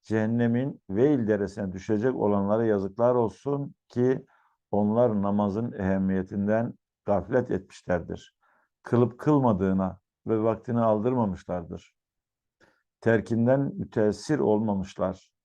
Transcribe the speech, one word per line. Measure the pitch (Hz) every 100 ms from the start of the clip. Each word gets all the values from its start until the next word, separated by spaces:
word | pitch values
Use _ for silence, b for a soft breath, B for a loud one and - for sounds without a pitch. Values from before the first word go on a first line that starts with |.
Cehennemin | - 110 110 117 120 117 135 - -
veil | 98 139 143 104
deresine | 104 98 104 98
düşecek | 92 95 107 123
olanlara | 127 107 101 98 107
yazıklar | 113 101 95 98 120
olsun | 123 113 - 139 143 139 - _
ki | 123 123 131 b b b b _
onlar | 101 104 110 123 107
namazın | 101 101 101 98 120
ehemmiyetinden | - 95 95 95 95 92 104 101 110 117 - _ _
gaflet | - 101 98 131 123
etmişlerdir. | 98 95 - - 90 85 - - _ _ _ _ _
Kılıp | - 120 117 -
kılmadığına | 151 147 127 95 95 95 95 92 _ _ -
ve | 110
vaktini | 110 110 - 117
aldırmamışlardır. | 113 107 113 127 107 87 - 90 85 87 - _ _ _ _ _ _ _ b b b _
Terkinden | 117 113 104 113 117 135
müteessir | 139 - 95 - 107 101 - 151
olmamışlar. | 127 107 110 98 95 - 95 95 _ _